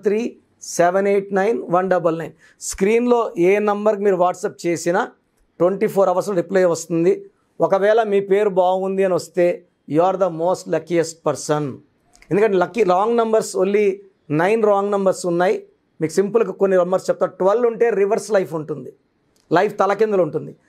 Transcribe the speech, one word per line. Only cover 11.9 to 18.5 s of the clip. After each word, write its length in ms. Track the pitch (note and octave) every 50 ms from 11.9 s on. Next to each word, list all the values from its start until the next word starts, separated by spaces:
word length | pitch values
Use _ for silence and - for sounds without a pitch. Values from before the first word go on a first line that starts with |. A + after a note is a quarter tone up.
| _ _ _ _ _ _ _ _
ఎందుకంటే 260 | D#3 G3 G#3+ A3 G3 F#3 F3+
లక్కీ 200 | F3 F3+ A#3 A3 F3+ F3+
రాంగ్ 220 | F3+ G3+ A3+ A#3+ A#3
నంబర్స్ 320 | A3+ A3+ A3 A3 A3 A3 - F#3+ F#3
only 220 | F#3+ G3+ G#3+ G#3 G3+ F#3 - - - _ _ _ - D3 D3+
నైన్ 220 | E3 F#3+ A3 A3+ G#3+ G#3
రాంగ్ 200 | G3+ G3 G3 G3+ G3+
నంబర్స్ 280 | G3 G3 F#3+ F3+ - - F3+
ఉన్నాయి. 260 | E3+ E3+ F3+ F#3 F3+ G3+ - - _ _ _ _ _ -
మీకు 140 | D#3+ D3+ D#3+ F3+
సింపుల్గా 360 | G3 G3+ G3+ A3+ A3+ F#3+ F#3 - F#3
కొన్ని 140 | G3 F#3+ F#3 F3
నంబర్స్ 240 | F3+ F#3 F#3 - -
చెప్తా. 160 | F3 E3+ G3 F3 - -
ట్వెల్వ్ 260 | F#3 F#3+ G3+ A#3 B3 A#3
ఉంటే 160 | A3+ G3 A#3 A#3+ A3 F#3+
రివర్స్ 280 | G3+ G3 A3 G#3+ G#3+ G#3 G#3+
లైఫ్ 160 | G3 F#3 C3+